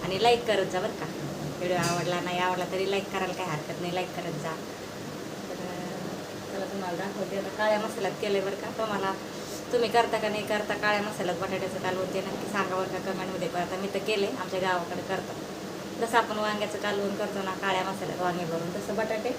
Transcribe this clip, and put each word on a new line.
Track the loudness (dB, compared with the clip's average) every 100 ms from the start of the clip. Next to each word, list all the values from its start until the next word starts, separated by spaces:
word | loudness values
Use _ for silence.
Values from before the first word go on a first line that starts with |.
आणि | 0 6
लाईक | 6 6 6
करत | 4 4
जा | 2
बरं | 0
का. | -2 -6 -4 -4 -4 -4 -2
व्हिडिओ | 0 2
आवडला, | 4 2 2 0
नाही | 0 2
आवडला | 2 2 0
तरी | 0 2
लाईक | 2 0
करायला | -2 0
काही | -2 -2
हरकत | -2 -4 -4
नाही, | -2
लाईक | 0 -2 -4
करत | -4 -4
जा. | -4 -4 -6 -8 -8 -8 -8 -8 -8 -8 -6
तर | -6 -4 -4 -4 -4 -6 -6 -8 -8 -6
चला, | -4 -4
तुम्हाला | -2 -2 -2
दाखवते | -2 -2 -2 -2
आता | -4
काळ्या | 0 4 4
मसाल्यात | 0 -2 -2 -2
केले | 0 2
बरं | 0
का. | -4 -4 -4
तुम्हाला, | -2 0 0 -2 -6 -8 -8 -8 0
तुम्ही | 2 6
करता | 6 6 2
का | 2
नाही | 0 0
करता | 0 0
काळ्या | 2 4 4
मसाल्यात | 0 0 0 0
बटाट्याचं | 0 0 -2 -2
कालवण, | 0 0 0
ते | -2
नक्की | -2 -4 -2
सांगा | 0 2 0
बरं | 0
का | -2 -2
कमेंटमध्ये. | -2 -2 -2 0
पण | 0
आता | 0 -2
मी | 0
तर | 0
केले, | 0 2 2 0
आमच्या | -2 0
गावाकडे | 2 2 0 -4 -2
करतात, | -2 -2 -6 -6 -8 -6 -6 -6 -2
जसं | 4 6
आपण | 4 2
वांग्याचं | 2 0 0 0
कालवण | 0 2 0
करतो | 0 -2 0
ना | -2 0
काळ्या | 2 2
मसाल्यात | 2 -2 -2 0
वांगे | 2 2
भरून, | 0 0 0
तसं | -2 0 0
बटाटे | 2 2 0